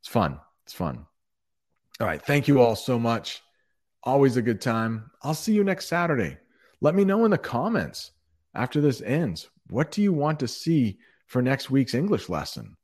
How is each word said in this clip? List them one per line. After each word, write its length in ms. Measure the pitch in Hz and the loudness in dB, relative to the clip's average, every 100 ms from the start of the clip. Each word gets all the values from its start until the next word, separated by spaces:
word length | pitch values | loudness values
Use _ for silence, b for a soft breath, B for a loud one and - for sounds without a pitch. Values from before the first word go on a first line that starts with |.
It's 80 | - | -2
fun. 300 | 117 82 67 _ _ | 0 0 -2 _ _
It's 100 | _ | _
fun. 320 | - 85 62 71 _ _ _ _ _ _ _ _ - | -8 -6 -6 -14 _ _ _ _ _ _ _ _ -6
All 60 | 110 | -4
right. 160 | 78 | -4
Thank 240 | - 143 139 | 0 0 4
you 140 | 139 | 6
all 160 | 120 110 | 6 2
so 220 | - 120 | -2 0
much. 440 | 117 117 - - _ _ _ _ _ _ | 0 -2 -4 -14 _ _ _ _ _ _
Always 320 | - 139 135 120 | 0 4 4 4
a 60 | |
good 180 | 117 107 | 0 -2
time. 500 | 127 113 113 110 113 _ | -2 -2 -2 -6 -10 _
I'll 120 | 139 | -6
see 180 | 156 - | -4 0
you 120 | 208 | 2
next 240 | 196 185 - | 2 -2 -4
Saturday. 500 | 165 175 139 87 69 _ b b b | -2 0 0 -2 -6 _ b b b
Let 140 | 143 | 2
me 100 | 180 | 4
know 200 | 196 202 | 2 4
in 80 | 226 | 4
the 60 | 196 | 2
comments 760 | - 117 175 220 82 - - _ _ _ _ | 0 -4 0 -2 -4 -8 -18 _ _ _ _
after 260 | - 123 151 | -6 -2 2
this 200 | 147 123 | 2 0
ends. 480 | 101 143 151 82 - _ _ | -2 -2 -2 -4 -12 _ _
What 220 | 107 151 | -4 -2
do 120 | - | 0
you 100 | 202 | 0
want 280 | 165 147 156 | 2 0 -2
to 80 | 123 | -4
see 500 | - - 165 113 95 b b _ | -6 0 2 2 -4 b b _
for 160 | 127 | 0
next 260 | 123 135 - | 0 0 0
week's 260 | 135 131 | 0 2
English 340 | 117 190 156 - | 0 0 -2 -2
lesson? 480 | 82 71 - 53 - | -6 -6 -12 -16 -20